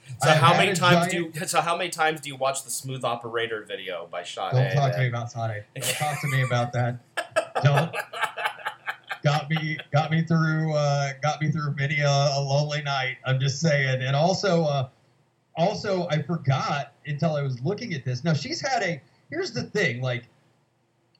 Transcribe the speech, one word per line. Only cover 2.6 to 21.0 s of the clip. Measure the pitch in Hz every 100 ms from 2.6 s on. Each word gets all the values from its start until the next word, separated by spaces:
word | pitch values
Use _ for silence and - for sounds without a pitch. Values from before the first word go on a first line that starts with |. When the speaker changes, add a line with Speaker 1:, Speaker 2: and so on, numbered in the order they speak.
Speaker 1:
The | -
Smooth | - 135 131
Operator | 120 120 117 117 113 110
video | 101 98 92 87 87
by | 90
Sade | - - 92
Speaker 2:
Don't | 127 131
talk | 143 135
to | 135
Speaker 1:
then? |
Speaker 2:
me | 127
about | 120 117
Sade. | 117 113 104 -
Don't | -
Speaker 1:
<laughs> | 117
Speaker 2:
talk | 127 151 143
to | 143
me | 135
about | 127 123 120
that. | 123 123 120 - - - - - -
Don't. | 139 143 170 - - 220 220 - - - - - - - - -
Got | 147 147 143
me, | 156 156 156 -
got | 143 156
me | 160
through, | 165 165 160 156 160
uh, | 151 147 143 139 135
got | 147 147
me | 151
through | 156 147 139
many | 139 147
a, | 143 139 143
a | 139
lonely | 139 143 151 147
night. | 147 139 127 123
I'm | 127 131
just | 139 -
saying. | 165 143 135 127
And | 127 139
also, | 170 190 202 170
uh, | 151 139 127 - _ _ _ _ _
also, | - 175 214 214 185 175
I | 151
forgot | 143 170 - - - 147 135 _ -
until | 143 165 151
I |
was | 139 120
looking | 143 208 240
at | 147 127
this. | 123
Now, | 165
she's | 147 254 320 285
had | 247
a, | 190 - - _ _
here's | 302 381
the | 240
thing, | 196 214 180 120
like, | 127 120 - _ _ _ _ _ _ _